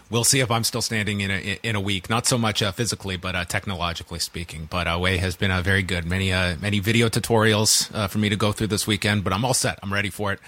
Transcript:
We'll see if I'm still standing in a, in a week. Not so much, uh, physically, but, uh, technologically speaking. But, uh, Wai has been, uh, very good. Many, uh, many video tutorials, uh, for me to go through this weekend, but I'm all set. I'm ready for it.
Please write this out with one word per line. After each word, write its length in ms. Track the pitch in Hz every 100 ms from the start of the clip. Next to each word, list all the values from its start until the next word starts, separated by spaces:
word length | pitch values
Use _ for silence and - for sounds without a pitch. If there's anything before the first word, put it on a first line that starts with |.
| -
We'll 120 | 110
see 160 | 113 135
if 120 | 131
I'm 120 | 117
still 200 | 107 117
standing 380 | 107 113 104 101
in 100 | 98
a, 280 | 95 101 98
in 120 | 113 104
a 60 |
week. 300 | 98 98 -
Not 160 | 117 -
so 100 | 127
much, 240 | 113 104
uh, 100 | 107
physically, 460 | 95 117 104 98 92
but, 180 | 92 90
uh, 100 | 87
technologically 720 | 101 - 90 85 85 - 85
speaking. 480 | - - 85 78 80
But, 160 | 90 85
uh, 140 | 85
Wai 160 | 90 92
has 180 | 92 85
been, 140 | 101
uh, 140 | 92
very 180 | 87 98
good. 240 | 90 92 82
Many, 260 | 92 95
uh, 260 | 92 90 85
many 160 | 104 104
video 320 | 98 113 117
tutorials, 840 | 117 - 113 110 107 110 - - 120
uh, 100 | 101
for 140 | 107
me 100 | 104
to 60 | 95
go 160 | 104
through 160 | 104 110
this 180 | 101 -
weekend, 380 | 104 104 104
but 100 | 90
I'm 100 | 92
all 120 | 120 131
set. 240 | 123 -
I'm 100 | 98
ready 200 | 101 101
for 200 | - 104
it. 80 | 98